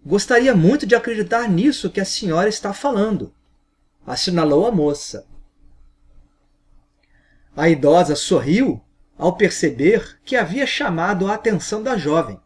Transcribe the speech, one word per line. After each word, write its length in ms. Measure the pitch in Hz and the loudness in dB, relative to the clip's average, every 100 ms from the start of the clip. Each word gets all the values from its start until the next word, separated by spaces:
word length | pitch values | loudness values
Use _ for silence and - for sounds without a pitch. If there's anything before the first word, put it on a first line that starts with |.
"Gostaria 500 | - 196 - 240 262 | 0 -2 2 2 4
muito 300 | 214 165 285 | 4 4 2
de 120 | 202 233 | 2 0
acreditar 520 | 226 220 185 233 240 | 0 -6 -2 -2 0
nisso 400 | 175 262 269 185 | 2 2 0 -4
que 120 | - | -6
a 40 | |
senhora 440 | 190 - 202 160 202 | -6 -6 -2 0 0
está 240 | 214 208 | -2 -8
falando", 600 | 196 285 233 214 190 101 _ _ _ _ _ _ _ | -4 -2 0 0 -2 -6 _ _ _ _ _ _ _
assinalou 600 | - 127 - 175 156 143 214 | -12 -6 -2 0 2 2 2
a 60 | |
moça. 560 | 208 147 143 - - - - - _ _ - - _ _ - _ _ _ _ _ _ _ _ _ _ _ _ _ | 2 0 -2 -10 -16 -18 -20 -20 _ _ -20 -20 _ _ -20 _ _ _ _ _ _ _ _ _ _ _ _ _
A 140 | - 160 | 0 2
idosa 480 | 156 143 170 180 - | 4 6 4 4 -2
sorriu 680 | - 127 123 185 254 120 _ _ _ _ | 0 0 2 2 2 -2 _ _ _ _
ao 200 | 160 175 | -2 2
perceber 840 | 196 - 165 120 147 214 - - | 0 0 -4 0 2 2 -2 -18
que 100 | - | -6
havia 320 | 254 180 220 262 | -4 -2 -4 -4
chamado 600 | - 285 165 175 196 190 | -4 -4 -2 -2 -2 -2
a 60 | |
atenção 480 | 220 226 190 - 208 | -2 -2 -2 -4 -6
da 160 | 220 240 | -4 -4
jovem. 420 | 147 156 165 98 | 0 -2 -2 -10